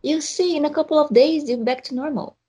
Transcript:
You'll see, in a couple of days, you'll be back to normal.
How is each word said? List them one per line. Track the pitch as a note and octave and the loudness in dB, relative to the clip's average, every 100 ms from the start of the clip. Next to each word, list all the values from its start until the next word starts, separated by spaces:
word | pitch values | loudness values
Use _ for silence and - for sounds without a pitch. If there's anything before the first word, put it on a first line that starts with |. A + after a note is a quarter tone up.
You'll | C4 D#4 | -2 -4
see, | D4+ - F4+ D#4+ | -4 -2 -2 0
in | |
a | D4 | -2
couple | D4 D#4 D#4 | -2 0 2
of | D4 | 4
days, | A3+ C#4+ D#4+ C#4+ | 6 6 2 -2
you'll | A#3+ | -2
be | |
back | A3+ B3+ | -2 -4
to | - | -6
normal. | B3 C#4+ B3+ - _ | -8 -6 -6 -8 _